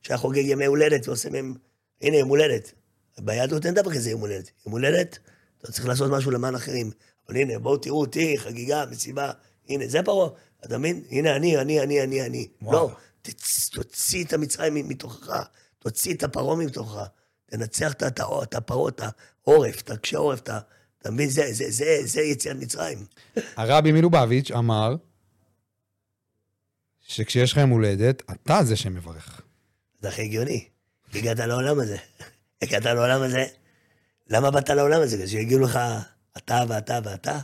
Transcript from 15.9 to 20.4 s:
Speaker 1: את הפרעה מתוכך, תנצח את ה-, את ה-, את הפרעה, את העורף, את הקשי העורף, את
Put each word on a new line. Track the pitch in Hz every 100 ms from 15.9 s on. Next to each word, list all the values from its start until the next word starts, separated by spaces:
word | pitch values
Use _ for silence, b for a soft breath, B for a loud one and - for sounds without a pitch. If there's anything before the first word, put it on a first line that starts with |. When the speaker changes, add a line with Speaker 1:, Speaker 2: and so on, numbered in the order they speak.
| - 185
Speaker 1:
את | 165
הפרעה | 135 - 131 165
מתוכך, | 160 127 110 104 98 _ _ _ _
תנצח | 110 110 - 156
את | 135
ה-, | 135
את | 127
ה-, | - 143
את | 127 117
הפרעה, | 113 123 -
את | - 107 - b b -
העורף, | 151 120 -
את | -
הקשי | 107 - 151
העורף, | 147
את | 127